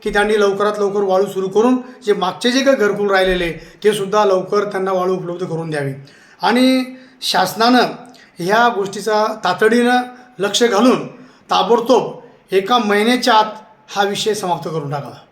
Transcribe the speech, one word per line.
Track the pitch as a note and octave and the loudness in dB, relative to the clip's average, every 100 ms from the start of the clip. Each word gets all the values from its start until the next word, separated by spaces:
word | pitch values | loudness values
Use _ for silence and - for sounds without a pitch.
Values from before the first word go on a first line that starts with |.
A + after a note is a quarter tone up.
की | G#3+ | -2
त्यांनी | G3+ G#3 G#3+ | 0 2 2
लवकरात | G3+ G3 G#3 G#3 | 2 2 -2 0
लवकर | G3+ G3+ | -2 0
वाळू | G3 F#3 G3+ | 0 2 0
सुरू | F#3+ F#3+ | -2 -2
करून | G3+ A#3+ B3+ - - - | 2 2 2 -2 -12 -2
जे | |
मागचे | G3 F#3 - A#3+ | 0 0 -2 0
जे | B3 | 2
काही | C4+ B3+ | 2 2
घरकुल | G#3 G3+ G3+ | 2 0 0
राहिलेले | F#3+ F#3+ F3+ E3+ D#3 - - | 2 2 0 -2 -6 -14 -2
ते | G#3 | 0
सुद्धा | G3+ G3 G#3 G#3 | 0 -2 0 2
लवकर | F#3 F3+ G3+ | 2 0 -2
त्यांना | G3+ G3 F#3+ | -2 -4 -2
वाळू | F#3 F3+ F#3 | -2 -2 -2
उपलब्ध | E3 F3 F3 | -4 -8 -6
करून | D#3+ E3 | -8 -6
द्यावी | D3+ C#3 C3+ C#3 - - _ | -6 -6 -8 -16 -20 -20 _
आणि | F#3 A#3+ B3+ C4 B3+ - - _ | 0 2 4 2 -2 -10 -20 _
शासनानं | - F3 F#3 G#3 A3+ B3+ F#3+ - - - - _ | -4 0 -2 0 2 4 2 -4 -16 -20 -20 _
ह्या | F3 G#3+ A#3+ G3 | -2 2 2 0
गोष्टीचा | F#3+ G#3+ G3+ G#3+ G#3+ - | -6 -6 -2 0 0 -2
तातडीनं | F3+ F3+ A3 A#3+ A#3+ B3 B3 - - - | -4 0 2 4 2 2 -2 -12 -20 -6
लक्ष | G3 G3+ | -4 0
घालून | A#3+ G3 B3 F#3+ - - - - _ | 2 4 4 2 -2 -14 -20 -20 _
ताबडतोब | F#3 F#3 A#3 A3+ A#3+ D#3+ - - - _ | -2 2 0 4 2 2 -10 -20 -20 _
एका | F#3+ F#3+ B3 | -2 2 0
महिन्याच्या | G#3 G3+ A3 B3 B3 | 2 0 2 0 2
आत | A3 A3 - - - _ | 2 2 -4 -20 -20 _
हा | G3 | -4
विषय | G3+ G3+ A3 | -2 -2 -4
समाप्त | G3+ F#3 E3 F#3 | -4 -4 -4 -4
करून | D#3+ C#3+ | -8 -6
टाकावा. | D3 A#2+ - - | -8 -10 -18 -20